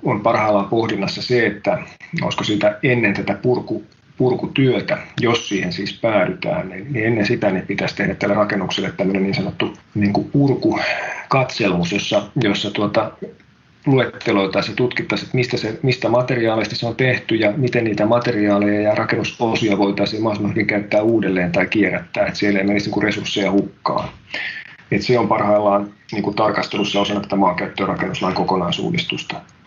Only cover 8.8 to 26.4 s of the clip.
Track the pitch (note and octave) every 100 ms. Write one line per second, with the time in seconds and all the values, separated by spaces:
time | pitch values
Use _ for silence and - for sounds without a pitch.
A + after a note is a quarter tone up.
8.8 | F#2+ - F#2+ G2 G2 F#2+ F#2+ - - -
9.8 | - G#2+ G2+ G#2 G#2 C#3+ C#3 B2 A2 -
10.8 | - - - - - C3+ - - G2+ F2
11.8 | E2+ G2+ - G#2 - - G#2+ G2 - -
12.8 | G3+ - - - - - _ _ _ _
13.8 | D3+ C3+ A#2 - - G#2 F#2+ F#2+ A#2 G#2+
14.8 | F#2 - - G#2 - C3 B2 A#2+ A2 A2
15.8 | C3+ A#2+ A2 A#2+ B2+ A#2+ A2 A2 G2+ -
16.8 | A#2 A2+ B2+ - - A2+ G#2+ D3 B2+ A#2+
17.8 | A2+ G#2 G#2+ A#2 B2 G#2 G#2 G2+ G#2 G#2
18.8 | G#2+ G#2+ A2 A#2 G2+ - A#2 A2 A2 G2
19.8 | G2+ G2+ G2+ G#2+ A2 G#2 G#2 A2 G#2 G#2
20.8 | G2+ G#2+ A2+ A2+ F#2+ F#2 F2 F#2 F#2 A2
21.8 | F#2+ F2+ - - G2 F2 G#2 G2+ G2 G2+
22.8 | G2+ G#2 G#2+ G#2 - A2 G2 G2 - -
23.8 | - - - - - - - - - -
24.8 | - G2+ - B2 G#2 A2 G#2 G#2 G#2 G2+
25.8 | G#2 - - G#2+ G2+ G2+